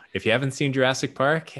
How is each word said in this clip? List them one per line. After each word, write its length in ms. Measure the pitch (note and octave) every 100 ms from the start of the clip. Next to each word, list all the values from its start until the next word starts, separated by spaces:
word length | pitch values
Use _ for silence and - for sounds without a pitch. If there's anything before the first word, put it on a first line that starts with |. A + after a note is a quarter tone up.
| -
if 120 | G2 A2
you 60 |
haven't 200 | A#2+ C#3
seen 200 | B2+ C#3+
Jurassic 420 | C3 C3 C3 B2+
Park 380 | - C3+ D#3+ D#3+ -